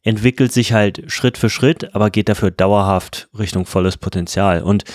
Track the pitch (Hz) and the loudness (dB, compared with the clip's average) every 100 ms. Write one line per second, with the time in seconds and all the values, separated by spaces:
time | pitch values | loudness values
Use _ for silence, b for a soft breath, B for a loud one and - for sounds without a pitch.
0 | - 107 120 123 127 123 117 113 104 - | -2 0 0 2 2 2 2 2 2 -2
1 | - - 123 - 113 - 127 165 - - | -10 -2 -2 0 -2 2 0 0 -4 -2
2 | 104 110 107 104 98 - 95 101 98 95 | 0 2 0 0 0 2 2 4 2 0
3 | - - - 107 101 95 90 92 92 - | -2 -14 -16 -8 -4 -4 -2 0 0 -2
4 | 95 92 87 - 98 85 87 101 B | -6 -6 -4 0 0 2 0 -2 B